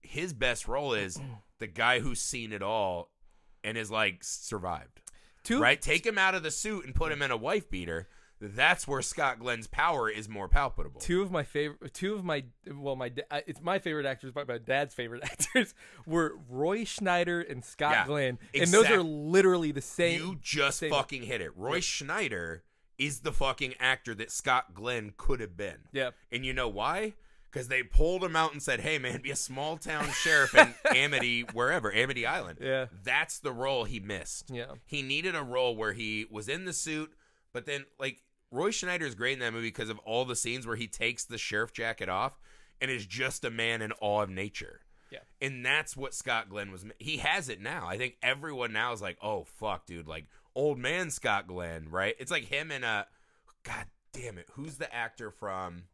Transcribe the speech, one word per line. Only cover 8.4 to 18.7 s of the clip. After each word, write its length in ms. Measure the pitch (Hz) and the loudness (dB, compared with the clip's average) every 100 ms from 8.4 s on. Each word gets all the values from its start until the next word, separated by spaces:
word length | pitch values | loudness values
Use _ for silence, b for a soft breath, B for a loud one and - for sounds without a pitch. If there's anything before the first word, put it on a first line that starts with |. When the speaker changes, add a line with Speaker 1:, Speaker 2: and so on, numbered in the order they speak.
| 104 104 147 180 - | -10 4 4 4 0
Speaker 1:
where 140 | 139 | -2
Scott 380 | 123 - 143 117 | -2 0 0 0
Glenn's 260 | 123 117 110 | -2 -4 -4
power 440 | - 160 151 110 | 0 2 2 0
is 200 | 107 104 | -2 -8
more 180 | 107 95 | -6 4
palpable. 520 | 143 139 - 73 65 | 6 6 -2 -6 -6
Speaker 2:
Two 240 | - 175 | 0 0
of 80 | 196 | 2
my 100 | 175 | -2
favorite, 480 | 143 147 151 147 120 - | -2 -2 -2 -6 -14 -4
two 180 | 190 | -4
of 100 | 214 | -2
my, 200 | 175 147 127 _ - | -2 -4 -4 _ -14
well, 240 | 143 139 131 | -8 -4 -4
my 140 | 123 | -4
da-, 140 | 123 - | -6 -4
uh, 100 | 147 156 | -6 -6
it's 140 | 147 | -6
my 180 | 165 190 | -2 0
favorite 260 | 175 151 139 | 0 -2 -2
actors, 260 | 131 131 | -4 -6
but 160 | 131 139 | -8 -6
my 120 | 120 | -6
dad's 340 | 113 131 147 | 0 0 2
favorite 300 | - 120 120 | -4 -6 -6
<laughs> 20 | - | -8
actors 480 | - - 262 208 - B B - | -2 2 2 2 -4 B B 0
were 320 | 165 156 - 123 | 2 2 0 -8
Roy 360 | 127 156 208 | 0 0 0
Schneider 580 | 214 - 190 175 175 175 | -2 -2 2 4 2 0
and 240 | - 123 - | -2 -8 -10
Scott 260 | - 151 | -2 4
Speaker 1:
Yeah, 120 | 135 101 | 4 4
Speaker 2:
Glenn, 320 | 147 131 123 - | 2 0 -2 -2
and 140 | 165 | 2
those 160 | 175 | 8